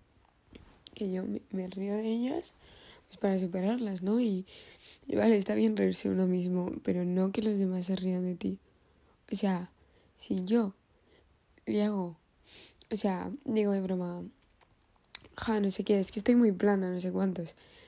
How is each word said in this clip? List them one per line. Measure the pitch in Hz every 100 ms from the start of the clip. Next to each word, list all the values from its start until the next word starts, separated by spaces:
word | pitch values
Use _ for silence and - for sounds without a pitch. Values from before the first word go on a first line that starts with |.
| _ _ _ _ _ - - - -
que | - 202
yo | 185
me, | 190 208 -
me | 190 185
río | 185 196 208
de | 220
ellas, | 226 247 320 - - - - - - -
pues | -
para | 202 190
superarlas, | 185 185 190 247 220 185
¿no? | 185 226
Y, | 240 190 190 - - - - - -
y | 208
vale, | 214 214
está | 190 214
bien | 220 214
reírse | 190 180 202
uno | 185 185
mismo, | 185 180 180 180 -
pero | - 180 180
no | 180 190
que | 190
los | 214 202
demás | 190 185 180
se | 185
rían | 185 185 180
de | 175
ti. | 196 190 - _ _ _ _ _ -
O | 196
sea, | 202 180 180 _ _ _ _ _
si | - 190 185
yo | 233 208 - _ _ _ _ _ _ _ _ -
le | 208
hago, | 208 202 175 165 _ _ _ - - _ -
o | 208
sea, | 208 185 180 190 -
digo | 220 208
de | 196
broma, | 190 185 180 175 180 - _ _ _ _ _ _ _ - - -
"Ja, | - 214
no | 202
sé | 190
qué, | 196 202
es | 190
que | -
estoy | 196 240
muy | 226
plana, | 185 202 202 185
no | 180
sé | 185
cuántos". | 185 196 180 165 - - -